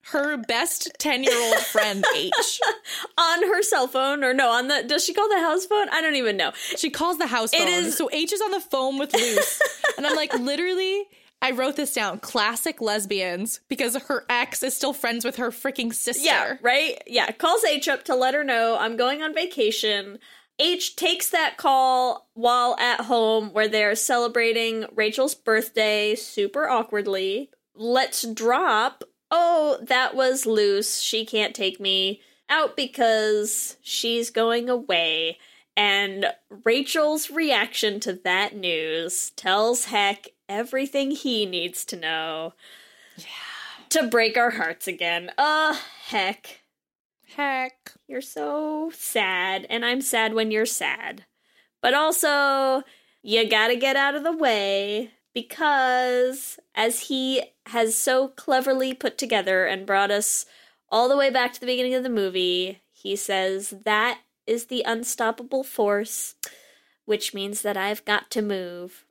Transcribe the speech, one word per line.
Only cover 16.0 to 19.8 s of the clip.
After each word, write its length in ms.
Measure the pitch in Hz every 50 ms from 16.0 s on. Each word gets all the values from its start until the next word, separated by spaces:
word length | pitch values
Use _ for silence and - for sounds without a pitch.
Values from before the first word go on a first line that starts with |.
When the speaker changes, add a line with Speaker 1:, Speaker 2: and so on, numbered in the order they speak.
| - 233 240 - 277
Speaker 2:
Yeah, 300 | 330 277 - - - - -
right? 400 | - 240 247 277 311 311 - - -
Yeah, 260 | - 240 240 180 -
calls 320 | 220 - - 320 359 453 427
H 240 | 339 302 285 - -
up 160 | 277 254 -
to 100 | - 269
let 180 | 254 254 262 262
her 100 | 294 294
know, 320 | 269 254 233 226 226 233 202
"I'm 180 | - 226 233
going 260 | 226 247 254 277 294
on 120 | 311 311 302
vacation." 840 | 320 339 359 - 294 226 208 220 -